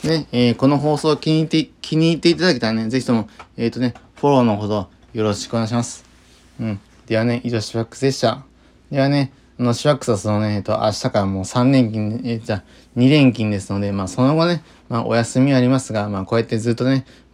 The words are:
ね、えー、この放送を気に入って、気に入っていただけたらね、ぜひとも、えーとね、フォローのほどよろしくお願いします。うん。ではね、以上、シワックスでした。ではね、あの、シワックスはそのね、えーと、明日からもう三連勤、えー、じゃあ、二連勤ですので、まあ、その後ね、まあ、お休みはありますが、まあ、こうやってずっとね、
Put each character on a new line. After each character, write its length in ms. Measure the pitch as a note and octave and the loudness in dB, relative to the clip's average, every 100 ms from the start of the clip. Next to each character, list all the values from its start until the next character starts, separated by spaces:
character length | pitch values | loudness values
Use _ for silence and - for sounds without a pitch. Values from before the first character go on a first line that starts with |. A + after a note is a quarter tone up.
ね、 240 | D3+ D#3+ C#3 | -2 -2 -2
え 200 | A#2+ B2 | 0 2
ー、 40 | A2+ | 2
こ 120 | C3+ | 2
の 100 | C#3+ | 2
放 200 | C#3+ D3 | 2 0
送 140 | D#3 | 0
を 60 | D3 | 0
気 120 | - | 0
に 100 | D#3 | 0
入 60 | D#3+ | 2
っ 20 | |
て、 240 | D#3+ D3+ _ | 0 -2 _
気 140 | - D#3 | -4 0
に 140 | E3 | 2
入 80 | E3 | 2
っ 20 | |
て 100 | E3+ | 2
い 60 | D#3 | 2
た 100 | F3+ | 2
だ 80 | |
け 60 | C3+ | 2
た 80 | A2+ | 0
ら 60 | |
ね、 160 | A2 A2+ | -2 -2
ぜ 100 | B2+ | -2
ひ 60 | B2+ | 0
と 80 | |
も、 140 | A#2 G#2+ - - - | -2 -2 -10 -18 -6
え 120 | A#2 | -4
ー 20 | |
と 100 | A#2+ | -2
ね、 140 | B2 - - - | -4 -4 -14 -2
フ 120 | C#3+ | 2
ォ 20 | |
ロ 80 | C3+ | 4
ー 20 | |
の 120 | A#2+ G#2 | 2 0
ほ 100 | G#2 | -2
ど 220 | G#2 F2+ _ _ | -4 -4 _ _
よ 100 | A#2 | -4
ろ 100 | G#2+ | -2
し 140 | G2+ - | -2 -4
く 60 | |
お 40 | A#2 | -4
願 80 | A2+ | -2
い 20 | |
し 60 | |
ま 80 | A#2+ | -4
す。 200 | A#2+ - - _ _ _ _ - | -4 -10 -20 _ _ _ _ -10
う 40 | A2+ | -8
ん。 140 | G2+ - _ - | -8 -12 _ -4
で 100 | A2 | 0
は 60 | |
ね、 180 | A#2 A#2+ | 0 -2
以 60 | B2 | -2
上、 120 | A#2 | -4
シ 160 | G#2+ A#2 | -4 -6
ワ 60 | |
ッ 20 | A2+ | -6
ク 120 | - | -2
ス 40 | |
で 100 | C3+ | -2
し 80 | C3 | 0
た。 240 | A#2+ C#3 - _ _ _ _ | -2 -2 -10 _ _ _ _
で 80 | C#3 | -2
は 100 | C3+ | 2
ね、 220 | C#3+ C3+ - _ - | 2 -2 -6 _ -4
あ 40 | |
の、 100 | B2 | -2
シ 140 | A#2 D3+ | 0 0
ワ 80 | C#3 | 0
ッ 20 | |
ク 80 | - | 0
ス 60 | |
は 60 | G#2 | -2
そ 140 | G#2+ | 0
の 100 | G#2 | 0
ね、 140 | G#2+ G#2 | 0 -2
え 40 | |
ー 20 | |
と、 160 | F#2+ G#2 | -2 0
明 80 | A2 | 0
日 100 | G2+ | 0
か 100 | B2+ A2 | -2 0
ら 60 | G2 | 0
も 160 | G2 | -2
う 40 | F#2+ | -4
三 260 | B2+ B2 | 0 4
連 160 | C3+ A#2 | 4 2
勤、 340 | A2 G#2+ A#2 | 0 -4 -4
え 120 | B2+ A2+ | -6 -6
ー、 100 | A2+ | -4
じ 60 | |
ゃ 60 | G#2+ | -6
あ、 60 | - - _ - | -8 -20 _ 2
二 140 | B2+ | 4
連 220 | D3+ C3+ | 6 4
勤 200 | A2+ G#2+ | 4 0
で 80 | G2+ | -4
す 120 | - | -4
の 60 | G2+ | -4
で、 120 | G2+ | -2
ま 120 | G2 | -4
あ、 40 | F#2 | -4
そ 140 | - | 0
の 140 | B2+ D#3+ | 2 2
後 100 | E3+ | 2
ね、 180 | E3+ - - - | 0 -6 -18 -8
ま 100 | A#2+ | -6
あ、 60 | A2+ | -2
お 100 | A2+ | -2
休 240 | A2+ C3 | 0 2
み 120 | C3+ | 2
は 60 | C3+ | 4
あ 40 | |
り 80 | B2 | 2
ま 100 | C3 | 2
す 140 | - | -2
が、 140 | A2 G#2 | -4 -4
ま 100 | G2 | -4
あ、 60 | F#2+ | -2
こ 100 | A#2 | -2
う 40 | |
や 60 | A2+ | -2
っ 20 | |
て 100 | A2+ | -2
ず 140 | A2+ | -2
っ 40 | A2+ | 0
と 100 | B2+ | 0
ね、 200 | C3+ - - _ | 0 -2 -12 _